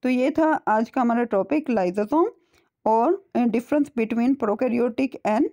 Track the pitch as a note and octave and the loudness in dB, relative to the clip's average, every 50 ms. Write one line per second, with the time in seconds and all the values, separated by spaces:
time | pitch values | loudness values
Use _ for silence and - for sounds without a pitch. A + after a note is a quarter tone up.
0 | - B3+ B3+ B3 B3+ C#4 - - D#4+ D#4+ D#4 - _ - G#3+ A3 A#3 A3+ - C4+ | 0 0 0 2 2 0 2 2 2 2 0 0 _ 0 0 0 0 -2 -2 -2
1 | A#3+ A#3 A#3 A#3+ A#3+ A#3 - G3 F#3+ - C#4+ D#4 D4+ - B3 G#3+ F#3 F3+ F3+ G#3 | 0 0 2 0 0 0 0 -2 0 0 -2 -4 -2 0 0 0 0 0 0 -2
2 | G#3 G#3 - D#4 F4 A4+ A#4+ _ _ _ _ _ _ _ _ _ _ G#3+ A3 A3+ | -2 0 2 0 0 0 -2 _ _ _ _ _ _ _ _ _ _ 0 2 2
3 | A#3 C#4+ F4+ G4 - _ _ A3+ B3 A#3+ G3 A#3 A#3+ - D4 D4+ C#4+ - _ - | 2 2 0 -2 -4 _ _ 0 0 0 0 -2 -2 0 0 0 0 -2 _ -4
4 | A3+ A3 A#3+ A3+ A#3 B3 C#4 C4+ - G#3+ G3+ G#3+ B3+ B3 A3 A#3+ A#3+ B3 A3+ - | -4 -2 -2 -2 0 0 0 0 0 -4 -2 -2 -2 -2 0 0 -2 -2 -2 -2
5 | C4 C4+ - - _ - G#3+ A3 D4+ - | -4 -4 -4 -6 _ -2 0 0 0 -2